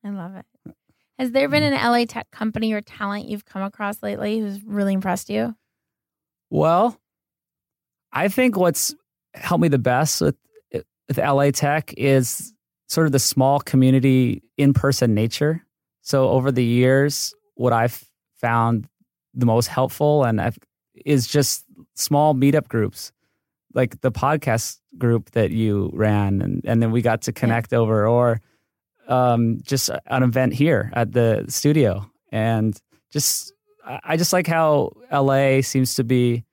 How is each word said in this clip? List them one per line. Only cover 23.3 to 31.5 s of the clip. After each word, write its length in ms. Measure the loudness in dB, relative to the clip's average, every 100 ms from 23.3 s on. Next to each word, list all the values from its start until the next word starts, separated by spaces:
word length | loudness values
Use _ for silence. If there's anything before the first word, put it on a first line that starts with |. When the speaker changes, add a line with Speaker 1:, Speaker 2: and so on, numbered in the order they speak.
| _ _ _ _
Speaker 2:
like 280 | -2 -2 -2
the 100 | -4
podcast 680 | -2 -2 0 0 -2 -2 -12 _ -4
group 340 | 0 0 0
that 200 | -2 0
you 380 | 0 0 0 -2
ran, 480 | 0 0 2 0 0
and, 200 | -2 -4
and 180 | -2 0
then 100 | 0
we 100 | 0
got 220 | 0 -2
to 80 | -4
Speaker 1:
Yeah. 80 | -4
Speaker 2:
connect 340 | -2 -2 -2
over, 340 | 0 0 2 2
or, 320 | 2 2 0 _ _ _ _ _ _ -2
um, 520 | 0 2 2 0 -2
just 260 | -4 -4 -4 -8 -4
an 180 | 0
event 300 | 0 2 0
here 380 | 0 2 2 -2
at 180 | -4 -2
the 340 | 2 2 0
studio. 600 | -2